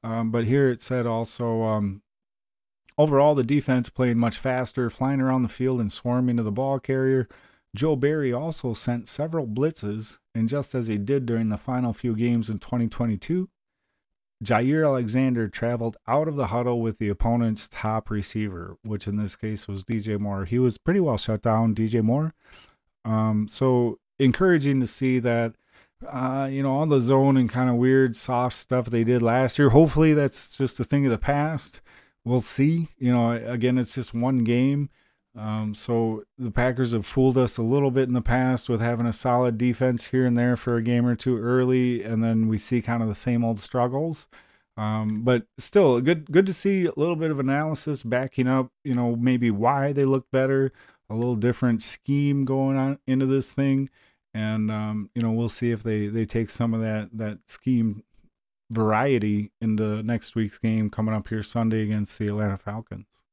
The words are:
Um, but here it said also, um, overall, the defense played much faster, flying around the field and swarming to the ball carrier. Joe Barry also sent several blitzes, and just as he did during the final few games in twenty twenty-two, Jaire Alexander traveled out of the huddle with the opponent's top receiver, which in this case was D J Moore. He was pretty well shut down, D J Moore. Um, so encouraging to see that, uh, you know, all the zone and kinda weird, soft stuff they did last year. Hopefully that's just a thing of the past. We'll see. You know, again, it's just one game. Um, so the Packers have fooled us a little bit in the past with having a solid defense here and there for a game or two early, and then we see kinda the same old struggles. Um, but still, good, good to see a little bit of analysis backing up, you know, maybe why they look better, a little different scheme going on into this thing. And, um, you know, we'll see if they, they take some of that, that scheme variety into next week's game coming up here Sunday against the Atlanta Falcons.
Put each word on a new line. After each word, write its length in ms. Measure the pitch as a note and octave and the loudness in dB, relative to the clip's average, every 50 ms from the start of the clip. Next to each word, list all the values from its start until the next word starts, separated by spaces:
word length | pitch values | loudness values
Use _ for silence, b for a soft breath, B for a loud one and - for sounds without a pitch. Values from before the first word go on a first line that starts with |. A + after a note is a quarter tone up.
| - | -8
Um, 300 | A2+ A2+ A2+ A#2 A2+ A2 | -6 -6 -4 -4 -2 0
but 140 | A#2 A2+ | 0 0
here 240 | G#2+ B2+ C#3+ C#3 C3 | 2 2 4 4 2
it 100 | B2 A2+ | 2 0
said 260 | - - B2+ B2+ A#2+ | -4 -4 -4 -2 -2
also, 560 | A#2 A2+ A2+ A#2 A2+ - - A#2+ A#2 A2+ A2+ A2+ | -2 -2 -2 -4 -6 -6 -6 -4 -2 -2 0 0
um, 400 | A2 A2 G#2+ G#2 G2+ G2 G2+ _ _ _ _ _ _ _ _ _ _ _ _ _ _ _ _ _ _ _ - | 0 0 0 -2 -2 -4 -8 _ _ _ _ _ _ _ _ _ _ _ _ _ _ _ _ _ _ _ 0
overall, 360 | D3 D#3 C#3+ C3+ C#3+ D3+ D3+ | 2 2 4 4 4 4 4
the 100 | C#3 B2 | 2 2
defense 460 | A2+ C#3+ D3 C#3 - C3 B2+ A#2+ - | 2 2 0 2 2 0 0 0 -2
played 260 | - - C3 B2 A#2 | -2 -2 0 0 2
much 220 | A#2 A#2 A#2 A2 - | 2 0 0 -2 -2
faster, 500 | - C3+ B2+ B2+ B2+ A#2 - - B2 A#2 | -4 -4 -2 -2 -4 -4 -4 -4 -4 -4
flying 320 | - - C3 C3+ C#3 C3+ | -2 -2 -2 -2 0 0
around 220 | C3 C3 C3 C3 B2 | 0 0 0 0 0
the 60 | A2+ | -2
field 300 | - - B2+ C3 C3 B2 | -4 -2 -2 -2 0 0
and 140 | A#2 G2+ - | -2 -2 -4
swarming 460 | - - B2 A#2+ B2+ B2+ B2 A#2+ A#2 | -6 -4 -2 0 0 0 2 0 0
to 40 | A#2 | 0
the 80 | G#2+ | -2
ball 280 | G2+ G2+ C3 C3+ C#3 C3+ | -2 -2 -2 -2 -2 -4
carrier. 500 | _ - C3+ C3 C3 C3 C3+ C3 A#2+ b b b b b b b b b _ | _ -2 -2 0 2 2 2 2 0 b b b b b b b b b _
Joe 220 | G2+ B2+ D#3+ D#3 | -2 0 0 0
Barry 360 | C3+ B2+ C#3+ D3+ D#3 D3 C3 A#2+ | 2 2 0 0 0 0 -2 -2
also 400 | A#2+ D3 E3 D#3+ - - C3 A2+ | -2 -4 -6 -8 -6 -4 -6 -4
sent 340 | - - - A#2+ A#2+ G#2+ | -4 -4 -4 -4 -4 -4
several 400 | - - - C#3+ E3 D#3+ E3 C#3+ | -8 -6 -6 -6 -4 -2 -4 -4
blitzes, 720 | A#2 G#2 A#2 C3+ D#3 D#3+ - - G#2 G2+ A2 A2 - - _ _ _ _ | -4 -2 0 0 -2 -2 -4 -8 -6 -6 -6 -8 -10 -14 _ _ _ _
and 140 | A#2 A2+ A2+ | -2 -2 0
just 260 | B2+ C#3+ C#3 - - | 0 -2 -4 -4 -4
as 120 | C3 A#2+ | -4 -2
he 100 | A2+ A2 | -2 -2
did 300 | G#2 G2+ G2+ C#3 C#3 C3 | -4 -2 0 0 0 0
during 240 | A#2 A#2+ A2+ A2+ A2 | 0 -2 0 0 -2
the 80 | G#2+ G2+ | -2 -4
final 340 | - - B2+ B2 B2 A#2+ A2 | -4 -4 -4 -2 -2 -2 -4
few 240 | - - B2 A2+ | -4 -4 -4 -2
games 320 | G#2+ A#2 A#2+ A#2+ A#2 A2 G#2+ | 0 0 0 0 0 0 -2
in 100 | A2 G2 | -6 -8
twenty 300 | - - - B2 A#2 A2+ | -6 -6 -4 -2 -2 -2
twenty-two, 640 | - - A#2+ A#2 G#2+ G2 - - D#3+ F#3 F#3 - _ _ _ _ _ _ _ _ _ _ _ _ _ _ _ _ _ _ A2 | -2 -4 -2 -2 -2 -4 -4 -4 -2 -2 -2 -4 _ _ _ _ _ _ _ _ _ _ _ _ _ _ _ _ _ _ -4
Jaire 440 | G2+ A#2 G#2+ A#2 C3 D3 D#3 D#3 | 0 0 2 2 2 2 2 2
Alexander 600 | D3+ C3+ B2+ B2 A2 G#2+ C3 C3+ C3 B2 A#2 A2+ | 2 2 2 -2 0 0 0 2 2 2 0 -2
traveled 520 | G#2 - - - A#2 A#2+ A#2+ A#2 A#2 G#2+ - _ - | -4 -4 -4 -2 -2 -2 -2 -4 -4 -6 -8 _ -2
out 180 | A#2+ C#3+ D#3 | 0 0 0
of 100 | D#3+ D3+ | 0 -2
the 100 | C#3+ C3 | -4 -4
huddle 340 | G2 G2 A#2+ B2 B2 A#2+ A#2 | -2 -2 -2 0 0 0 0
with 160 | A2+ A2+ G#2 | 0 -2 -2
the 140 | _ A2+ G#2 | _ -2 -2
opponent's 580 | G2+ - - A#2 A#2 A#2+ A#2 A2+ A2 G#2 - - | -2 0 0 0 2 2 2 0 0 -2 -6 -10
top 400 | - - - A2 A2 A2 G#2+ - | -10 -6 -4 -2 -2 -2 -4 -4
receiver, 720 | A2 G#2 G2 - - A2 G#2+ G#2 F#2 E2+ E2+ F#2 G2 _ _ | -6 -6 -6 -4 -4 -4 -6 -6 -6 -10 -12 -14 -16 _ _
which 240 | A2 G#2+ G2+ - | -8 -8 -6 -4
in 100 | - G2+ | -4 -4
this 200 | G#2+ G#2 G2 - | -2 -4 -4 -6
case 320 | - - A2 G#2+ G2+ - - | -8 -6 -8 -6 -8 -8 -8
was 160 | G2 F#2+ F#2 | -8 -10 -6
D 160 | - A2 A2 | -4 -4 -4
J 160 | G2+ A2 G#2+ | -2 -4 -4
Moore. 300 | G#2 G#2 G#2 G2+ F#2+ G2 | -2 -2 -4 -4 -4 -4
He 120 | E2+ G#2+ B2 | -2 0 2
was 200 | B2+ B2 A2 - | 2 2 0 0
pretty 220 | _ - F3 G3+ | _ 0 0 2
well 180 | F#3 D3+ A#2+ G#2 | 2 2 0 -2
shut 240 | - - A2 G#2 - | -2 -2 -4 -2 0
down, 320 | A#2+ A2 A2 A2+ A2+ G#2+ | 0 2 4 4 2 2
D 140 | G2+ A2+ A2 | 2 0 0
J 120 | G#2+ A#2 | 2 2
Moore. 320 | A2 A2 A#2+ C#3 D#3 D#3+ - b b b b b b b b b b _ _ _ _ | 2 2 2 2 0 -4 -6 b b b b b b b b b b _ _ _ _
Um, 420 | A2+ A2 A2 A2 A2 A2 G#2+ G#2+ | -2 0 0 2 2 2 0 -2
so 520 | G#2 - - C3+ C3 B2+ B2 A#2+ A#2 - - _ _ _ _ | -2 -2 0 2 4 4 4 2 0 -2 -6 _ _ _ _
encouraging 640 | C#3 C3 A#2+ - F#3 F#3+ F3+ D#3+ C#3 C#3 C#3 C3+ | 2 2 4 4 4 4 4 4 4 2 2 2
to 60 | B2+ | 0
see 320 | A2 - - C3+ C3 B2+ B2+ | -2 -4 -2 0 0 0 2
that, 360 | A#2 B2 A#2 A#2 A#2 A#2 A2+ b b b b b b b b _ - - | 2 0 0 0 0 -2 -6 b b b b b b b b _ -16 -12
uh, 400 | - C3 B2+ B2+ C3 C3+ C#3 C3+ | -8 -4 -4 -2 -2 -2 -4 -4
you 120 | C3+ C#3 C#3 | -2 -2 0
know, 100 | C#3 C3 | 0 0
all 140 | C#3 D#3 | 0 2
the 140 | D#3+ D3+ C3+ | 4 4 4
zone 360 | A#2+ A#2 C3+ C3+ C3+ C#3 C3+ | 4 4 4 4 6 6 6
and 160 | C3 B2+ A2+ G#2+ | 4 4 2 0
kinda 220 | B2 B2+ B2+ A#2+ | 0 0 2 2
weird, 420 | A#2+ B2 C3 C3 C3+ C3 C3 A2+ | 4 4 4 6 6 4 4 2
soft 400 | - - - B2+ A#2+ B2 B2+ - | -4 -4 -2 -2 0 0 -2 -2
stuff 300 | - - _ B2+ B2+ A#2+ | -6 -6 _ -2 -2 -2
they 180 | A#2 A2+ A#2 A#2 | 0 0 0 2
did 160 | A2 B2 B2 | 2 2 2
last 380 | A#2 A2+ A#2 B2+ C3 B2+ - - | 2 2 2 2 2 0 2 4
year. 100 | D3 C#3 | 4 6
Hopefully 460 | A2+ C#3+ E3 D3+ - D3+ D#3+ D#3 D3+ | 8 8 6 6 6 4 4 6 6
that's 420 | D3+ C#3+ C3+ - - - - - | 4 2 0 -2 -4 -10 -10 -6
just 240 | - C3+ B2 - - | -4 -4 -4 -2 -4
a 40 | B2 | -4
thing 200 | - - C#3+ C#3+ | -2 0 2 2
of 60 | C3+ | 2
the 80 | A#2 G#2+ | 0 0
past. 640 | - - C#3+ C#3+ D3 D#3 D#3+ D3 - - - - b b b b b b b b _ | 0 0 0 0 0 -2 -2 -6 -8 -10 -14 -18 b b b b b b b b _
We'll 160 | A#2 B2 B2+ | 0 0 0
see. 480 | A#2 - - - C3+ D3 E3 E3+ E3 - - _ | 0 -2 0 2 2 2 4 2 -2 -4 -8 _
You 140 | C3+ B2 B2 | 0 2 4
know, 180 | B2 A#2 A#2 | 4 4 2
again, 480 | A#2+ A#2 A2 A2 B2 B2 A2+ B2 B2+ B2+ | 0 -2 -4 -6 -4 0 2 2 2 2
it's 160 | B2 A2 - | 0 0 -4
just 180 | C3+ A#2+ - - | -8 -8 -6 -4
one 260 | A#2 A#2+ B2+ C3+ B2+ | -2 -2 0 2 2
game. 520 | A#2 A2 A#2+ A#2+ B2+ C3+ C#3 C#3+ C#3+ C#3 _ _ _ _ _ _ _ _ _ A2+ | 2 2 4 4 4 2 2 0 -2 -4 _ _ _ _ _ _ _ _ _ -10
Um, 380 | G#2+ G#2+ G#2+ A2 G#2+ G#2+ G#2 | -8 -6 -4 -4 -4 -4 -6
so 480 | - - - A#2+ A#2 A#2 A2+ A2 G#2+ G#2 _ _ | -8 -6 -2 -2 0 0 0 -2 -6 -10 _ _
the 140 | _ B2+ A#2 | _ -10 -4
Packers 420 | G2+ - A#2+ B2+ B2+ A#2+ C3 A#2+ A#2 | -2 0 0 0 2 0 -2 0 0
have 140 | A2+ G2+ | -2 -4
fooled 320 | - - - C3 C3 B2+ C3 | -2 0 2 4 4 4 4
us 180 | B2+ A#2 - | 2 2 0
a 60 | - A#2 | -2 -2
little 300 | A2+ B2+ C#3+ C#3 C#3 B2 | 0 2 2 2 2 2
bit 160 | C3+ C3 B2 | 2 0 2
in 60 | B2 | 0
the 80 | B2 A2+ | -2 0
past 460 | - A#2+ B2+ C3 C3 C3 A#2+ - - | 2 2 2 2 2 0 0 0 -2
with 120 | B2 A2 | -2 0
having 260 | A2+ A#2 A#2+ A#2 A#2 | 0 0 0 0 -2
a 60 | A#2 A2 | -2 -2
solid 460 | - - C3 B2 B2 B2+ B2 A#2 G#2+ | -2 0 0 2 2 2 2 0 2
defense 480 | A#2+ B2+ A#2+ - C3 B2+ B2 A#2 - | 0 0 2 2 2 0 0 0 -4
here 200 | - - B2+ B2+ | -2 0 2 2
and 100 | B2+ A#2+ | 4 2
there 200 | A#2+ A#2+ B2 B2 | 2 2 2 2
for 200 | A#2+ - - A#2+ | 0 0 0 0
a 60 | A#2 A2+ | 0 2
game 240 | A#2 A#2+ A#2+ A#2+ | 2 2 2 2
or 80 | B2 A#2+ | 2 0
two 240 | A2+ - C3 B2 A2+ | 0 0 -2 -2 0
early, 640 | G#2 A#2+ B2 B2+ B2+ B2+ B2+ B2+ B2+ B2 B2 A#2 G2 | 0 0 2 2 4 4 4 2 2 2 0 -2 -4
and 220 | A2 A#2 G#2+ A2+ | -2 -2 0 2
then 240 | A2+ A2+ A2+ A2 A2 | 2 2 2 2 2
we 100 | A2 G#2 | 0 -2
see 240 | - - B2+ A#2+ A2+ | -2 0 -2 -2 0
kinda 240 | - A#2+ A#2+ A2+ | 0 -2 -2 -2
the 80 | A2 G2+ | -2 -2
same 300 | - - B2+ A#2+ A#2 A#2+ | -2 -2 0 0 0 0
old 160 | A2+ A2+ G2+ | 0 -2 -4
struggles. 640 | - - - B2+ B2 B2 B2+ C3+ D3+ E3 D#3+ - - _ b b b b b b b b _ | -6 -6 -2 0 0 0 0 -2 -4 -4 -4 -8 -10 _ b b b b b b b b _
Um, 460 | - G#2+ G#2+ G#2+ A2 G#2+ G#2+ G#2+ G#2+ A#2 | -6 -4 -2 -2 -2 -2 -2 -2 -2 2
but 240 | B2 B2+ D3+ G#3+ _ _ | 2 2 2 0 _ _
still, 440 | - - - - G#3 F#3+ D3 B2+ A#2+ | -10 -10 2 4 6 6 6 6 4
good, 320 | B2+ C#3 F3 D#3+ D3+ - C#3+ | 4 2 0 0 -2 0 4
good 140 | F3 G3 | 4 4
to 60 | F#3+ F#3 | 4 0
see 340 | - - G3 G3 F#3+ F3+ | -2 0 0 2 2 0
a 60 | E3 - | 0 0
little 180 | - D3 E3+ F3 | 0 -2 0 0
bit 160 | D#3 D#3 D#3+ | -2 -2 -2
of 80 | D#3 C#3 | -2 -2
analysis 640 | C3+ C3 C3+ C#3+ D3+ D#3 D#3 C#3+ - - D3 C3 - | 0 0 0 0 0 -2 -4 -4 -4 -4 -6 -6 -4
backing 460 | A#2 A#2 B2 C3 C3 _ - B2+ B2+ | -2 -2 -2 -2 -2 _ 0 0 2
up, 240 | C3 C3 C3 - _ _ _ | 2 2 0 -2 _ _ _
you 120 | C#3+ B2+ | -4 -2
know, 200 | B2 B2 A#2+ A#2+ | 0 0 0 0
maybe 360 | A#2 A#2 B2+ B2+ B2 A#2+ A#2 | 2 2 2 2 4 2 2
why 420 | G#2+ G2 A2 B2 C#3 C#3 C#3 C#3+ D3 | 2 2 2 2 2 2 0 0 0
they 140 | C#3 C#3 | 2 2
look 220 | C3+ C3+ C3+ B2+ _ - | 2 2 0 -2 _ 0
better, 400 | C3 C3 C3 C3+ C3+ C3+ C3+ b b b b b b b _ | 0 2 2 2 2 0 0 b b b b b b b _
a 60 | G#2+ | -4
little 220 | A2+ A#2 B2 B2 | -2 -2 0 0
different 440 | A2 G#2 B2 A#2+ - - B2 A#2 A2+ | 0 2 0 0 2 2 2 2 2
scheme 640 | - - - - _ - C#3 C#3+ C#3+ C#3+ C#3+ C#3 C#3 | 0 -4 -6 -8 _ -2 0 0 2 2 2 0 0
going 320 | C3 C3+ C3+ C3+ C3+ C3+ | 0 0 0 0 0 0
on 220 | C3+ C3 C3+ C#3 - _ | 0 0 -2 -2 -4 _
into 200 | - C3 C3 C3+ | -2 0 0 2
this 260 | C3 C3+ C3+ B2+ - - | 2 2 0 0 -2 -2
thing. 360 | - C#3 C#3 C3+ C3+ C#3 C3+ b b b b b b b _ _ | 0 0 2 2 2 0 -2 b b b b b b b _ _
And, 340 | A2 G#2+ G#2+ A2 A2 G#2+ G#2+ | -6 -4 -2 -2 -2 -2 -2
um, 420 | A2 G#2+ G#2+ G#2+ G#2+ G#2+ G#2 G2 _ | -2 -2 -4 -4 -4 -6 -8 -8 _
you 80 | A#2+ A#2 | -4 -2
know, 80 | A2+ | 0
we'll 180 | A2+ A2+ A#2+ A#2 | 0 0 -2 -2
see 220 | - - - A#2+ | -4 -2 -2 -2
if 140 | A#2 G#2+ G#2 | -2 -2 -2
they, 240 | A2+ G#2+ G#2+ G#2 G#2 | -2 -2 -2 -2 -2
they 160 | G#2 A2+ A2 | -2 -4 -4
take 260 | G#2 - A#2 A2+ G2+ | -2 -2 -4 -2 -2
some 240 | - - B2 A#2 A2+ | -4 -4 -2 -2 0
of 60 | A2+ | -2
that, 300 | A2 A2 G#2+ G#2+ G#2+ - - | -2 -2 -4 -4 -6 -8 -10
that 260 | A2 A2 G#2+ G#2 F#2+ _ | -8 -8 -8 -8 -10 _
scheme 560 | - - - _ C3 C3 A#2+ A2+ A2 G2+ G#2+ - _ _ _ _ _ _ _ _ _ _ _ _ _ | -14 -14 -8 _ 0 0 2 2 0 -2 -4 -12 _ _ _ _ _ _ _ _ _ _ _ _ _
variety 840 | A2+ A2+ A2 G#2+ G#2+ G#2+ B2 C#3+ C3+ A#2+ G#2 G#2+ G#2 G#2 G#2 G#2 _ _ | -2 0 0 2 2 2 2 2 2 2 2 0 0 0 -2 -4 _ _
into 420 | - A2 G#2+ G#2+ G#2+ G#2+ G#2 G#2+ G#2+ | -2 -2 0 0 0 -2 -2 -4 -2
next 320 | A2 A#2+ A2+ - - - | -2 -4 -4 -4 -6 -4
week's 240 | A#2 A2 G#2 - - | -2 -2 -2 -4 -4
game 300 | - A2+ A2 A2 A2 G#2 | -2 0 0 0 0 -2
coming 260 | - - A2 A2 A2 | -2 -2 -2 -2 -2
up 140 | G#2+ G2 - | -2 -4 -4
here 140 | A2+ A2 G#2 | -6 -6 -6
Sunday 400 | - - A#2+ A2+ A2+ A2 A2 A2 | -6 -4 -2 0 0 0 0 0
against 360 | G#2 G#2+ G#2+ G#2 - - - | 0 -2 -2 -2 -4 -6 -4
the 80 | A2 | -4
Atlanta 300 | G#2 G#2 G#2+ G#2+ G2+ G2 | -4 -2 -2 -2 -2 -2
Falcons. 640 | F#2+ - - G2+ A2 A2+ _ - G2 - _ _ _ _ _ | -4 -8 -10 -10 -10 -12 _ -14 -16 -16 _ _ _ _ _